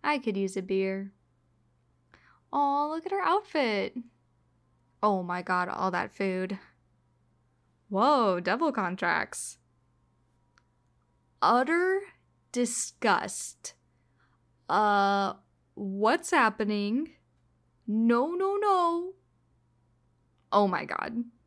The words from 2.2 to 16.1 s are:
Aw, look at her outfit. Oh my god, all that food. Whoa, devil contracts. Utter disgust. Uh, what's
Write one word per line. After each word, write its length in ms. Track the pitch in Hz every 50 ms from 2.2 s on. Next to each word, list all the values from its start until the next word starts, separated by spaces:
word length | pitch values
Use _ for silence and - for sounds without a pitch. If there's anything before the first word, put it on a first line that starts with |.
| _ _ _ _ _ _ -
Aw, 340 | 277 285 285 277 285 294
look 180 | 302 311 330 320
at 80 | 381 381
her 80 | 392
outfit. 760 | 370 330 339 415 415 - - 320 277 233 214 202 190 202 - 247 240 - _ _ _ _ _ _ _ _ _ _ _ _ _ _ _ _ _ _ -
Oh 200 | 214 202 190 180
my 200 | 175 175 180 180
god, 260 | - 185 180 180 180
all 220 | - - - 190
that 240 | 180 175 - - -
food. 440 | - 202 190 185 185 185 185 196 190 - - _ _ _ _ _ _ _ _ _ _ _ _ _ _ _ _ _ _ _ _ _ _ _ _
Whoa, 520 | 208 190 220 269 302 277 233 202 185 175
devil 320 | 180 180 190 247 330 311 -
contracts. 840 | - 196 175 180 190 - 170 170 165 - - - - - - - _ _ _ _ _ _ _ _ _ _ _ _ _ _ _ _ _ _ _ _ _ _ _ _ _ _ _ _ _ _ _ _ _ _ _ _ _
Utter 600 | - - 226 247 254 269 330 339 359 370 381 392 403 - - _ _ _ _ _ _ _ -
disgust. 1200 | 247 247 233 240 - - - - _ - 226 190 - - - - - - - - _ _ - - _ _ _ _ _ _ _ _ _ _ _ _ _ _ _ _ _ _ _
Uh, 680 | - 190 214 208 202 202 196 196 202 202 196 196 - - _ _ _ _ _ _ _
what's 560 | - 202 196 190 196 208 220